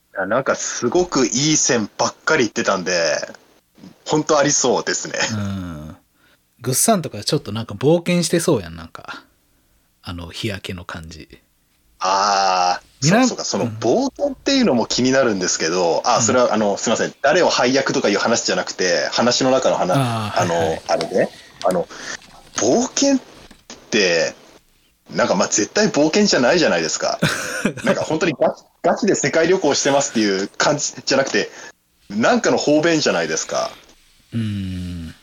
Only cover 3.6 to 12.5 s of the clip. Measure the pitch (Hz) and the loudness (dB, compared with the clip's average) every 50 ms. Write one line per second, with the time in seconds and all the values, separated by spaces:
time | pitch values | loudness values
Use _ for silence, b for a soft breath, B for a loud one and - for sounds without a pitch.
3.6 | _ _ _ - - - - _ _ - - 156 151 - 160 147 139 147 143 - | _ _ _ -20 -20 -20 -20 _ _ 0 0 0 2 2 2 4 4 2 2 2
4.6 | - 127 104 85 - 95 90 - - - - - - - 113 107 101 98 98 98 | 2 2 2 0 0 -4 -6 -6 -6 -8 -6 -4 -4 -4 -2 -4 -4 -4 -4 -6
5.6 | 92 87 82 76 76 78 80 - _ _ b b b b b b _ _ _ _ | -6 -8 -10 -10 -12 -14 -16 -18 _ _ b b b b b b _ _ _ _
6.6 | - 123 131 - - - 226 190 143 131 - 104 101 - 160 143 - - 104 113 | -6 -4 0 0 2 2 2 2 0 -6 -10 -8 -4 -2 -2 -2 -2 -4 -8 -8
7.6 | 110 - 101 101 127 143 165 175 170 180 175 175 165 - - 165 160 - 156 110 | -6 -8 -8 0 2 2 2 4 2 0 0 0 0 0 0 0 2 2 0 0
8.6 | 92 82 82 82 80 - _ - - - - - - _ _ _ _ _ _ _ | 0 -6 -12 -14 -16 -16 _ -18 -16 -16 -16 -16 -18 _ _ _ _ _ _ _
9.6 | _ _ _ _ _ _ _ _ _ - 90 85 85 85 - - - 110 98 95 | _ _ _ _ _ _ _ _ _ -12 -12 -12 -12 -12 -12 -8 -6 -6 -6 -6
10.6 | - - 95 87 92 - - 87 80 80 82 78 - _ - - _ _ _ _ | -8 -10 -12 -10 -12 -12 -12 -12 -14 -14 -16 -18 -20 _ -20 -20 _ _ _ _
11.6 | _ _ _ _ _ _ _ _ 180 185 95 - - 208 - - 98 95 | _ _ _ _ _ _ _ _ -2 0 2 2 2 2 2 2 2 2